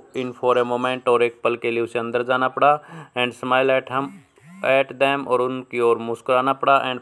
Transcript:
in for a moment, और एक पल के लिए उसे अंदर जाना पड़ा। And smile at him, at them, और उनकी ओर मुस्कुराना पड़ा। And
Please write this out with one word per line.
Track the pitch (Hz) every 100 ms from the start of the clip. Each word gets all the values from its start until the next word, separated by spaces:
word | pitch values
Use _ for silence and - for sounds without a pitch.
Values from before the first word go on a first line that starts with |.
| - 135
in | 123 120
for | 123 123
a | 120
moment, | 123 127 127 123
और | 120
एक | 120 -
पल | 120 117
के | 120
लिए | 117
उसे | 117 123
अंदर | 117 120
जाना | 123 131 131
पड़ा। | 135 139 151 - 165 147 123
And | 123
smile | 117 127 127 135 131
at | 131
him, | 127 139 196 _ _ 160 190 123
at | 135 135 127
them, | 139 139 135
और | 123
उनकी | 127 131 127 120
ओर | 117 113
मुस्कुराना | 113 113 - 127 131
पड़ा। | 135 - 139
And | 127 123